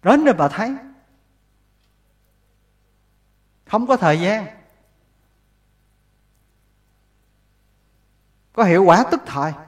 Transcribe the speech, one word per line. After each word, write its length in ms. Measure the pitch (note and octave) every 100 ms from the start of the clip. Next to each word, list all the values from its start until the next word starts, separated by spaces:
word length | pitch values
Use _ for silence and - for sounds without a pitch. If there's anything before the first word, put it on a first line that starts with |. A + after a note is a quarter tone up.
Đến 220 | F3+ C#4+ D4+
đây 80 |
bà 140 | F3+ C#3+
thấy. 280 | F#3 A3+ C4+ - - _ _ _ _ _ _ _ _ _ _ _ _ _ _ _ _ _ _ _ _ _ _ _ _ _ _ _
Không 220 | A3 B3
có 100 | B3+
thời 220 | E3+ D#3
gian. 280 | F3 A3 F#3+ - _ _ _ _ _ _ _ _ _ _ _ _ _ _ _ _ _ _ _ _ _ _ _ _ _ _ _ _ _ _ _ _ _ _ _ _ _ _ _
Có 100 | -
hiệu 200 | G#3 E3+
quả 200 | F#3+ F3 B3+
tức 100 | D#4+ -
thời. 280 | C#3+ D3+ D3